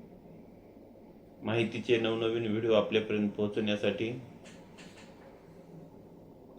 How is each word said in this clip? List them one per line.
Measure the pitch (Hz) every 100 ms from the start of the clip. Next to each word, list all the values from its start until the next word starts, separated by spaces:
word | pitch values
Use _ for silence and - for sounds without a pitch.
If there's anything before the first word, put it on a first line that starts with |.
| - - - - - - - - - - - - - -
माहितीचे | 107 117 107 113 113 113
नवनवीन | 113 113 113 117 113
व्हिडिओ | 107 113
आपल्यापर्यंत | 107 101 110 107 107 101
पोहोचवण्यासाठी | 104 104 117 107 104 104 - 113 127 - - - - - - - - - - - - - - - - - - - - - - -